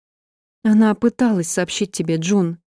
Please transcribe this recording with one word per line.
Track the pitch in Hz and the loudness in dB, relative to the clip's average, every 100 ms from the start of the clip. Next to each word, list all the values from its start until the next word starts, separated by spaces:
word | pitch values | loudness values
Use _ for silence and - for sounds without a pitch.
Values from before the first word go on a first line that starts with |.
| _ _ _ _ _ _ | _ _ _ _ _ _
«Она | 226 214 220 | 2 4 4
пыталась | 208 233 - 247 202 170 | 2 -2 0 0 0 -2
сообщить | - 180 - 196 | -4 -4 -4 -6
тебе, | - 165 160 | -4 -4 -2
Джун», | 165 202 175 170 _ | 0 0 -2 -6 _